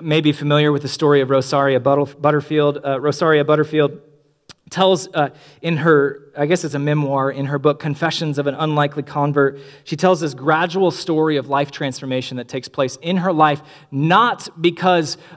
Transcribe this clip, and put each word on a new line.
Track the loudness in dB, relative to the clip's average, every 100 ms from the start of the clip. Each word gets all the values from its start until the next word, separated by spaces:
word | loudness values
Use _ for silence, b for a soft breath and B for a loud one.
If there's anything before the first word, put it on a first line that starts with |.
may | -2 0
be | 2
familiar | 0 0 2 2
with | 0
the | -4
story | 0 4 4
of | 4
Rosaria | 2 2 0 2 2
Butterf-, | 2 2 0 -2
Butterfield. | 0 0 0 0 0 0 -4
Uh, | -2
Rosaria | -2 0 2 4
Butterfield | 4 2 2 2 0 -2 -16 _ _ _ -20 -20 _
tells, | 0 2 2 -2 -2
uh, | -2 B B B
in | -4 0
her, | 4 4 4 -2 -12 -4
I | 0
guess | 0
it's | -2 -4
a |
memoir, | -2 0 0 0 -2
in | -4 -4
her | 0
book, | 0 0
Confessions | -4 -4 -4 -4 -4 -2
of | -4
an | -4
Unlikely | -2 0 -2 -4
Convert, | -8 -4 -2 2 0 -2 B B
she | -12 -2
tells | 2 2
this | -2
gradual | -4 0 0 0 0 0
story | 0 -2 0 0 -2
of | -2
life | -2 -2
transformation | -6 -8 -6 -6 -6 -6 -10
that | -10
takes | -10 -8
place | -4 -4 -4
in | -4 -2
her | 0
life, | 2 2 0 B B B
not | -4 2 4 2 -2 -10 -2
because, | -2 0 2 2 0 -8 B